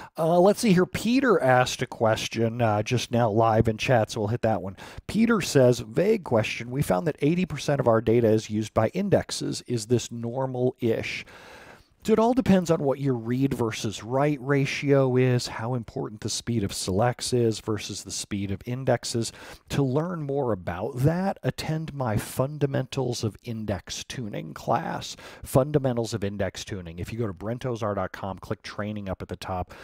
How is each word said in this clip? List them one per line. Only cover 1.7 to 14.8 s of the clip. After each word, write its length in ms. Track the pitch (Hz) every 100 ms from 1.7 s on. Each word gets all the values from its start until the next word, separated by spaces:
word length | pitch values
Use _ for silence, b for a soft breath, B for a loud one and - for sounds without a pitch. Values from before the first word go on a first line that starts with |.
| -
a 40 | 127
question, 720 | - 110 110 - 110 113 120
uh, 220 | 113 104
just 260 | 104 120 -
now 200 | 117 117
live 400 | 107 113 110 113
in 80 | 107
chat, 340 | - 120 107
so 80 | 120
we'll 80 | 104
hit 140 | 120
that 200 | 113 101
one. 140 | 92 - B B -
Peter 320 | 202 226 220
says, 400 | - 143 123 117
"Vague 460 | 113 131 196 226 151
question. 460 | 110 107 - 120
We 100 | 131
found 260 | 151 180 165
that 80 | -
eighty 260 | 143 175 180
percent 340 | 139 - 143
of 80 | 120
our 140 | 113
data 260 | 110 120 113
is 220 | 110 107
used 240 | 107 107
by 160 | - -
indexes. 720 | 180 202 120 - - 95 - -
Is 180 | 120 104
this 260 | 120 -
normal-ish?" 1120 | 117 117 127 131 127 127 - 113 - - - - B B B B B B _
So 100 | -
it 60 | 220
all 140 | 226
depends 380 | 254 - 190 165
on 120 | 160
what 160 | 139 139
your 140 | 139
read 400 | 120 113 127 135
versus 500 | 123 113 107 113 95
write 360 | 107 135 147 143
ratio 760 | 131 143 139 -